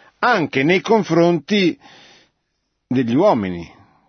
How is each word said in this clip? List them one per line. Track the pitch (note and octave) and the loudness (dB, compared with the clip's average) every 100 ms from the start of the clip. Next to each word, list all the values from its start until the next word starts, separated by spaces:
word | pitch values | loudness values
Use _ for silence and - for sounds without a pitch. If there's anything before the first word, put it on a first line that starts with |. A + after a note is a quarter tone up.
| _ _ | _ _
anche | A#3+ A3 C#3 C3+ | -2 0 -2 0
nei | C#3+ F#3 | 0 0
confronti | - A3 D#3+ E3 E3+ E3+ - G#3 F3 - - - - - _ _ _ _ _ _ - | 0 0 2 2 2 0 -2 0 0 -4 -12 -20 -20 -20 _ _ _ _ _ _ -4
degli | B2 A#2 B2+ | -2 0 2
uomini | G3+ C3+ F#2+ F2 D#2+ - _ _ | 2 0 -2 -8 -12 -20 _ _